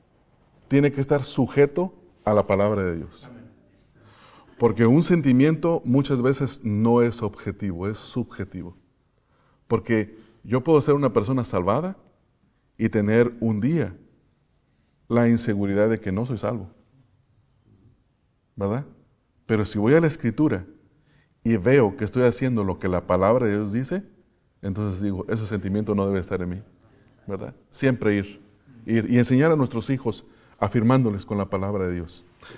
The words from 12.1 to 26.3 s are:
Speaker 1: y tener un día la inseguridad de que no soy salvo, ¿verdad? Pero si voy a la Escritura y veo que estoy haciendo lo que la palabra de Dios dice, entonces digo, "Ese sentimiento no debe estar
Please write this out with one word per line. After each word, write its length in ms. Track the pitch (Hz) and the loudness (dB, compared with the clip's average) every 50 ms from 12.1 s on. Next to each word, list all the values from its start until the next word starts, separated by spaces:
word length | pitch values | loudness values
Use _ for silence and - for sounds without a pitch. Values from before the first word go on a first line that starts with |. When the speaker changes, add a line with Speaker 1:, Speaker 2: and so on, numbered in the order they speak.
| _ _ _ _ _ _ _ _ _ _ _ _ _ - | _ _ _ _ _ _ _ _ _ _ _ _ _ -4
Speaker 1:
y 100 | 117 113 | -4 0
tener 460 | - 110 104 104 110 117 120 113 117 - | 0 0 2 2 4 4 4 2 0 -4
un 200 | 117 113 110 104 | -2 -2 -2 0
día 340 | 101 135 170 165 117 98 90 - - _ _ _ _ _ _ _ _ _ _ _ _ _ _ _ _ _ _ _ _ - | 0 0 0 0 -2 -4 -6 -14 -20 _ _ _ _ _ _ _ _ _ _ _ _ _ _ _ _ _ _ _ _ -2
la 200 | 113 120 120 117 | 0 2 4 4
inseguridad 600 | 117 113 117 117 104 101 101 98 98 101 104 110 | 2 2 0 -2 -2 -2 -2 0 2 2 2 2
de 100 | 113 107 | 0 -2
que 100 | - 101 92 | -4 -4 -4
no 120 | 101 117 | -4 -4
soy 120 | 127 131 107 | -4 -6 -6
salvo, 320 | - 104 123 110 95 92 _ _ _ _ _ _ _ _ _ _ _ _ _ _ _ _ _ _ _ 107 104 98 _ _ _ _ _ _ _ _ _ _ _ _ _ _ - | -6 -6 -6 -6 -10 -14 _ _ _ _ _ _ _ _ _ _ _ _ _ _ _ _ _ _ _ _ _ _ _ _ _ _ _ _ _ _ _ _ _ _ _ _ -10
¿verdad? 300 | - 101 98 107 131 143 - - _ _ _ _ _ _ _ _ _ _ | -6 -4 -4 -4 -4 -6 -10 -16 _ _ _ _ _ _ _ _ _ _
Pero 180 | - 117 107 104 | -2 0 0 0
si 140 | - - 104 | -2 -2 0
voy 160 | 101 117 143 | 2 4 4
a 60 | 165 | 4
la 60 | 170 | 4
Escritura 580 | 156 - - - 117 107 - 151 151 117 92 90 - - _ _ _ _ _ _ _ _ _ _ _ _ _ - | 2 -2 -2 -4 -4 -2 0 0 0 0 -2 -8 -12 -20 _ _ _ _ _ _ _ _ _ _ _ _ _ -2
y 120 | 113 113 | 0 0
veo 400 | 104 87 120 135 143 117 101 98 | 2 2 4 4 6 4 4 0
que 80 | - 110 | -2 -6
estoy 200 | 101 - 127 123 | -4 0 2 2
haciendo 400 | 120 117 - 135 131 123 110 101 | 2 2 2 -2 -2 -2 -2 -2
lo 140 | 95 87 - | -2 -4 -4
que 100 | - 98 | -2 -2
la 180 | 90 87 - | -2 -2 0
palabra 400 | - 92 92 95 101 113 131 123 | 0 0 2 4 4 2 2 2
de 60 | 107 101 | 0 0
Dios 160 | 104 107 101 98 | -2 -2 -2 -4
dice, 300 | 120 131 - 175 196 202 - _ _ _ _ _ _ _ _ _ _ - | -4 -4 -4 -6 -6 -8 -10 _ _ _ _ _ _ _ _ _ _ -8
entonces 380 | 101 95 101 107 104 92 90 | -8 -6 -4 -4 -4 -4 -4
digo, 240 | 101 101 98 92 - - | -4 -4 -4 -4 -4 -4
"Ese 180 | 107 113 110 | -4 -4 -4
sentimiento 480 | 101 110 101 92 98 95 104 107 104 104 | -4 -6 -6 -4 -2 -2 -2 -2 -2 0
no 120 | 98 98 | 0 0
debe 120 | 98 98 95 | 0 0 -2
estar 200 | 85 - | -2 -4